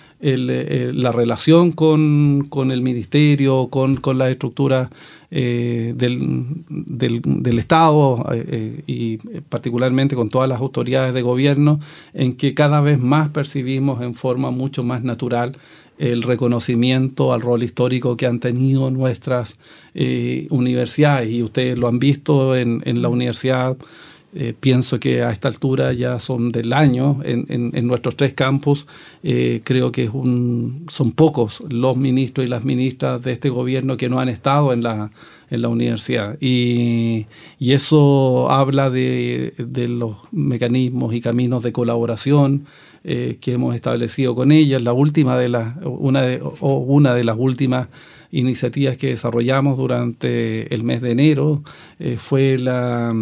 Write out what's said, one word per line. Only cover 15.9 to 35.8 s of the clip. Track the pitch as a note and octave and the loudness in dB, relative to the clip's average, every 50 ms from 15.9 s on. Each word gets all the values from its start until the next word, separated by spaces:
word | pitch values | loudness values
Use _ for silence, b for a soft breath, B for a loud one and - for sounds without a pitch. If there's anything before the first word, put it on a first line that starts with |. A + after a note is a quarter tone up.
| B - | B -4
el | D3 A#2+ A#2+ A#2+ A#2 | -2 -2 0 0 0
reconocimiento | B2 B2 - B2+ A#2+ A#2+ A#2 - - B2 A#2 A#2+ B2+ C3 C3 C3 C3 C3 - C#3 C3 | 0 0 0 2 0 0 0 0 0 0 2 2 2 2 2 2 0 0 0 0 2
al | B2 A#2 | 2 0
rol | A#2+ A#2+ A#2+ A#2 | 0 0 0 0
histórico | A#2+ A#2 - - B2 B2 B2+ B2 C3 B2+ A#2+ A2+ | 0 -2 -2 -2 0 0 0 0 -2 -2 -2 0
que | C3 | 0
han | B2 A#2+ A#2+ | -2 -2 -2
tenido | - B2 B2 B2 C3 C3+ C3+ C3+ C3+ C3 | -2 -2 0 0 2 2 2 2 0 0
nuestras, | C3 C3 C3 B2+ A#2+ - - B2+ B2+ B2 A#2 - - B B B B B B B B | 0 0 0 -2 -2 -4 -4 -4 -4 -4 -4 -6 -12 B B B B B B B B
eh, | - B2+ B2+ B2+ A#2+ A#2+ B2 B2+ C3 - - | -2 -2 0 0 -2 -2 -2 -4 -4 -4 -2
universidades, | D#3+ B2+ B2 B2+ B2 B2 B2 - - D3 D3 D3 C#3+ C3 A#2 A2 | 0 0 2 2 0 0 -2 -2 0 2 2 4 4 2 0 -2
y | A2+ A#2+ A#2 | -2 -2 -4
ustedes | G#2+ - B2+ B2+ B2+ B2+ - | -2 -2 -2 -2 -2 -2 0
lo | B2 A#2+ | 0 0
han | A#2+ A#2+ | 0 2
visto | C3 C#3+ C#3 C#3 - - D3 C3+ C3+ C3 C3 | 2 2 0 0 0 2 2 2 4 2 2
en, | B2+ A#2+ A#2 A2+ - - | 0 0 0 -2 -2 -2
en | - A#2 A#2+ | -2 -2 0
la | B2 A#2+ | 0 0
universidad. | A#2+ B2 B2 B2 A#2 - - C3 C3 B2+ B2+ C3 C3 C3 B B B B B B B B B _ | 0 0 -2 -2 -4 -2 -2 0 0 0 0 -2 -4 -6 B B B B B B B B B _
Eh, | - - C#3+ A#2 A2 - | -10 -6 -6 -6 -6 0
pienso | - C3 B2 B2+ B2 - C3+ A2 | 2 4 4 4 2 0 -2 -2
que | - C3 B2 A#2+ A#2+ | 0 0 0 0 0
a | A#2+ | -2
esta | A2 - - C3+ | -2 -2 -4 -4
altura | A#2 - - C3+ C3 C3 C3 C3 | -4 -2 -2 0 0 0 0 0
ya | B2+ A#2+ B2 B2 B2+ A#2+ | -2 -2 -2 -4 -4 -4
son | - - B2+ A#2+ A#2 A#2+ | -6 -6 -4 -2 -2 -2
del | A#2 B2 A2+ A#2 B2+ | -2 -2 -2 0 2
año | C#3+ D#3 C#3 B2+ B2 C3 D3 C#3 C3 C#3 | 4 4 4 4 2 2 0 0 0 -2
en, | - B2+ A#2+ - - | -2 -2 -2 -4 -4
en, | A#2+ A#2+ A#2+ A#2+ - | -4 -4 -4 -4 -2
en | B2 A#2 A#2+ | -2 0 0
nuestros | B2 A#2+ - A#2+ - | 0 -2 -2 -4 -2
tres | - C#3+ C3 - | 0 0 0 0
campus. | - C3+ C3 C#3 C#3 - D3 C#3+ C#3+ - B B B B B B B - | 0 0 0 0 0 2 2 0 0 -2 B B B B B B B -4
Eh, | D#3 B2 B2 B2 B2 A#2+ A2+ - | -2 0 0 0 0 -2 -4 -2
creo | - B2+ B2+ B2+ B2 | 0 0 0 0 0
que | - C3 B2 | 0 -2 -2
es | A2 A2+ | -2 -4
un, | C3+ B2+ B2+ B2 B2 B2 A#2+ A#2+ A#2 A#2 A#2 B2+ D3 E3+ - | -2 0 0 0 2 0 0 -2 -2 -4 -4 -6 -8 -12 -12
son | - - C3 A2+ - | -4 -2 -2 0 4
pocos | - D#3+ D3+ D3+ B2+ A2+ G#2+ - - - D#3+ | 4 4 4 4 2 -2 -2 -4 -8 -10 -6
los | B2+ A#2 B2+ C3 A#2+ B2+ | -4 0 0 0 0 2
ministros | C#3 C3+ B2+ C3 C3+ A#2 - C#3 C3 | 0 2 2 0 0 0 -2 -4 -4
y | A#2+ | -2
las | B2 A2+ A2+ | -4 -4 -2
ministras | C3+ C3 B2 B2+ C3 B2 - C#3 C3 B2+ A#2+ B2 | -2 -2 0 0 -2 -2 -2 -4 -4 -2 -4 -4
de | B2+ | -6
este | B2 A#2+ - C#3 | -6 -2 -2 -2
gobierno | A#2+ B2 B2 B2+ C3 C3 C3 C3+ C3 B2+ | -2 -2 -2 -2 -2 -2 -2 -2 -2 -2
que | - B2 | -2 -2
no | B2+ B2+ | 0 0
han | C3 B2+ | -2 -2
estado | A#2 - - C#3 C#3 D3 D3 C3+ | -4 -2 0 2 2 4 4 2
en | B2 A#2 A#2 | 2 0 0
la, | A#2 A2 G#2+ G#2 G#2 B B B B B B B B | -2 -2 -4 -6 -8 B B B B B B B B
en | - A2+ A#2+ | -4 -4 -2
la | A#2 | -2
universidad. | A#2 A#2 | -2 -2